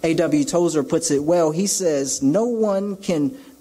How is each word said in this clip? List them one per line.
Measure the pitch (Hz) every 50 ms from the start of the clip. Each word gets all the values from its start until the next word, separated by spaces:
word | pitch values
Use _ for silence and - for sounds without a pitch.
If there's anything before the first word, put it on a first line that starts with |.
A | - 165 160
W | 160 165 143 151 147 135
Tozer | - 180 170 175 165 156 151
puts | 131 - 165 160 - -
it | 143 139
well. | 147 156 175 175 165 156
He | 156 175 202 196
says, | - - 190 165 147 139 139 131 - -
"No | 139 135 156 208 233
one | 247 233 220 214 208 196 196 202 208 190
can | 190 - - 175 151 143 131 131 - - - - -